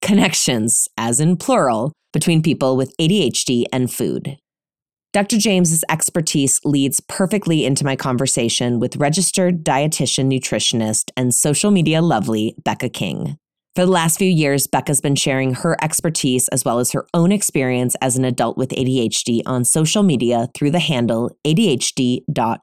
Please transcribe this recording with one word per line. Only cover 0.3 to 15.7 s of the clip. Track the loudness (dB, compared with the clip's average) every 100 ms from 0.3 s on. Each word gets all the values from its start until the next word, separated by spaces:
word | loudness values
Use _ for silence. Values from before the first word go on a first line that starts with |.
| 0 0 0 0 0 -2 -4
as | -2 2
in | 2 0
plural, | 2 2 2 0 -2 -8 _
between | -2 2 2
people | 2 2 2 2
with | -2 0
A | 0
D | 2
H | 0 -2
D | -2 0 0
and | -2 -2
food. | -2 -4 -4 -8 -14 _ _ _ _ _ _ _
Doctor | -2 0 0
James's | 2 2 2 0 -2
expertise | -4 -2 -4 -2 0 0 0
leads | 0 0 0 -2
perfectly | -6 -4 -2 0 0 0
into | 2 0
my | -2 -2
conversation | -2 -2 0 0 0 0 -2 0
with | -2 0
registered | 0 0 0 0 0 0
dietitian, | 0 0 0 -2 -2 0 0
nutritionist, | 0 -2 -4 -2 -2 -2 -2 -4 -2
and | 0
social | 0 0 2 2
media | 4 4 2
lovely | 2 0 0 -2 -2 -4
Becca | -6 -4 -6
King. | -6 -6 -6 -8 -10 _ _ _ 0
For | 2
the |
last | 4 2 2
few | 2
years, | 2 2 0 0
Becca's | -2 0 0
been | 0
sharing | 0 0 0 -2
her | -2 -2